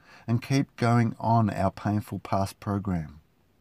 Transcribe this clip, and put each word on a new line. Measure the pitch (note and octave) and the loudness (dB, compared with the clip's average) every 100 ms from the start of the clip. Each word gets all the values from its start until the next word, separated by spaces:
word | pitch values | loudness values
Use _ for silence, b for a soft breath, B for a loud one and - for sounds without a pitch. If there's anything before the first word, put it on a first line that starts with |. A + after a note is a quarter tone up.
| B B B | B B B
and | A#2 | -2
keep | - C3+ C#3+ - | 0 0 -2 -2
going | A#2+ A#2+ A2+ - | 2 4 2 0
on | A2+ A#2 G#2+ | 2 4 2
our | - F#2+ | 2 -2
painful | - G#2+ G#2 - G2 | -2 -2 -2 -2 -8
past | - G2 G2 - | -4 -2 -2 -4
program. | - G2+ G2 F2 D2+ D2+ _ _ _ _ | -4 -4 -2 -4 -4 -12 _ _ _ _